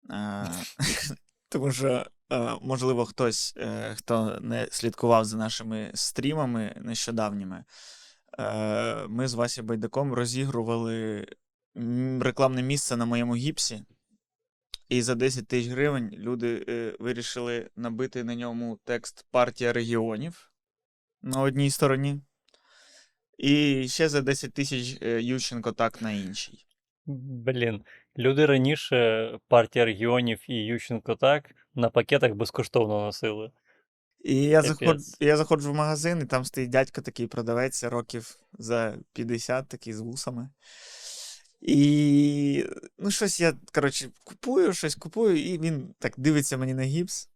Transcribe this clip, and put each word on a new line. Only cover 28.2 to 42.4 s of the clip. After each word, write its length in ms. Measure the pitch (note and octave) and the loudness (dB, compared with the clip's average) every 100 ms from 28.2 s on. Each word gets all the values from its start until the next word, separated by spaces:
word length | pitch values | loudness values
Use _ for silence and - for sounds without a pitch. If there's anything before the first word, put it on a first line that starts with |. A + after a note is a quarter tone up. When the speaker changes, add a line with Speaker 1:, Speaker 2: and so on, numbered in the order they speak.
| B2 C#3 D3+ | 2 6 6
Speaker 2:
раніше 840 | C3+ C3 D3+ - B2+ A#2 A2+ A2+ A#2+ _ | 6 4 2 0 4 4 2 -2 -8 _
"Партія 360 | A#2+ A2 B2 | 6 6 4
регіонів" 560 | A#2 G2+ A#2 B2 A#2+ G#2+ - | 2 4 2 2 2 -2 -4
і 40 | |
"Ющенко 600 | B2 G#2+ A#2 - A#2 - A2 | -4 -2 -4 -4 -6 -4 2
так" 380 | C#3 D3 - - _ | 4 4 0 -20 _
на 160 | - B2 | -2 2
пакетах 420 | - A2+ C#3+ C3 | 2 4 4 4
безкоштовно 680 | G#2 A2+ - A#2+ B2 A2 G#2 | 2 -4 -2 0 2 2 0
носили. 500 | G#2 - A#2 G#2+ A2 _ _ _ _ _ _ _ | -2 -4 -4 -4 -10 _ _ _ _ _ _ _
Speaker 1:
І 180 | - C3+ | 0 2
я 200 | D3 D#3 | 6 6
Speaker 2:
Капець. 160 | C#3 D#3 | 6 2
Speaker 1:
заход-, 380 | C#3+ D#3 C#3+ - | 2 2 0 0
я 160 | D3 D3+ | 4 4
заходжу 360 | D#3 D#3+ C#3+ | 4 2 2
в 20 | |
магазин, 460 | D3 D3+ D3+ D#3+ F3 | 0 0 0 0 -2
і 20 | |
там 200 | D3+ C3 | 0 -2
стоїть 260 | B2+ - B2+ | -2 -4 2
дядько 300 | C3 C3+ - | 2 2 -2
такий, 240 | C#3 - A#2 | -10 -6 -6
продавець, 580 | - A2+ A#2 B2+ - | -4 -2 0 0 -2
років 540 | A#2+ A#2+ A#2 A#2+ A2+ - _ | -4 -4 -4 -10 -12 -20 _
за 460 | - A2 A#2 A2+ - - | -14 -2 0 0 -4 -14
п'ятдесят, 560 | - A#2 A#2+ - B2+ C3+ | -8 -4 -4 -2 -4 -4
такий 240 | - - | -12 -10
з 80 | A2 | -10
вусами. 500 | A2+ C3 - B2 C3+ _ - - - - - - - - _ _ | -8 -8 -8 -8 -12 _ -20 -20 -20 -18 -16 -14 -16 -18 _ _
І, 1040 | - C#3+ C#3+ D3 D3 C#3+ D3 C#3+ | 2 6 6 6 6 6 4 2